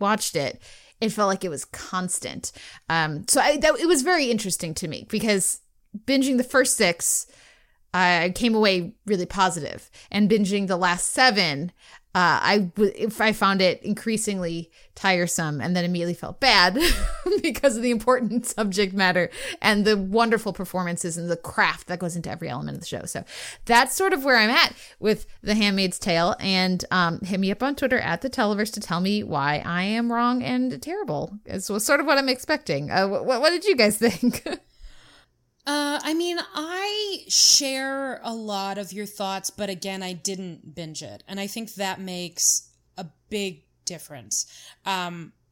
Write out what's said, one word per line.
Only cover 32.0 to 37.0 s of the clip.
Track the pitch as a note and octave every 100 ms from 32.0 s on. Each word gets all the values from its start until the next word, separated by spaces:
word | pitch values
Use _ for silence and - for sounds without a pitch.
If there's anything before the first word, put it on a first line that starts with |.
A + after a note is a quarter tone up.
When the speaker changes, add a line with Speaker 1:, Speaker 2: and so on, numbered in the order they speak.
| D4+
Speaker 1:
what | C#4
I'm | C4+
expecting. | B3 - D4+ - C#3+ C#3+
Uh, | F3+ G3
wh-, | G3
wh-, | G3 B3
what | D4+
did | F4 G4+
you | C#4+
guys | G#3+ G#3+
<laughs> |
think? | A#3 F3+ B3 - D#4+ F4+ _ _ - - - - _ _ _ _ -
Speaker 2:
Uh, | D4 C#4+ D4
I | D4
mean, | D#4+ F4 F4 - -
I | D#4 F4+ G4+ G#4